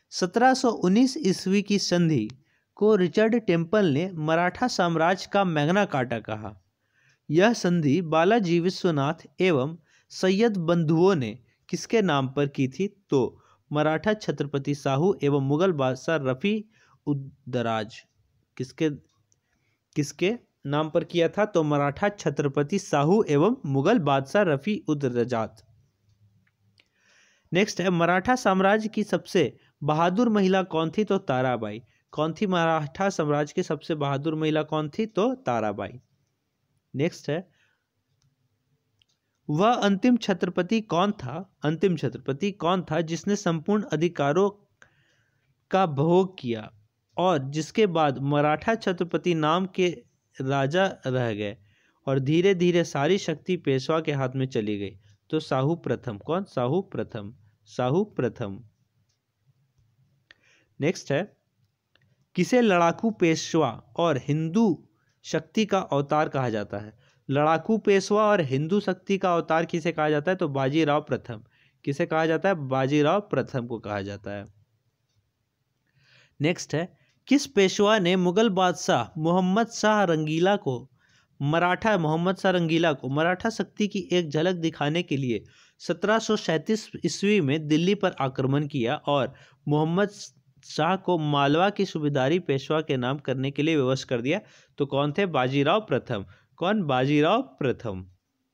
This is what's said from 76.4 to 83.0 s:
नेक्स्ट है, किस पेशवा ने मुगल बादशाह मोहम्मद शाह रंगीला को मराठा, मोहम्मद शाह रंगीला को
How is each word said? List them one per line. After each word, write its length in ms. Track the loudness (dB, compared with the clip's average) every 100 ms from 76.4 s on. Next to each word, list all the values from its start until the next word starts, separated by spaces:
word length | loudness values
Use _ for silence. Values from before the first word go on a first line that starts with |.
नेक्स्ट 340 | -2 -2 -4 -6
है, 220 | -6 _ _ _ 0
किस 200 | 2 2
पेशवा 520 | 2 2 4 2 2
ने 160 | 2 2
मुगल 340 | 2 2 2
बादशाह 720 | 2 0 0 0 0 0 -4
मोहम्मद 480 | 0 2 2 2 0
शाह 360 | 0 2 2
रंगीला 520 | 2 0 0 0 2 2
को 360 | -2 -6 -8 _ _ _ _ -6
मराठा, 560 | 0 2 2 0 0 2
मोहम्मद 400 | 2 0 0 0
शाह 140 | 0
रंगीला 420 | 0 2 2 2
को 160 | 0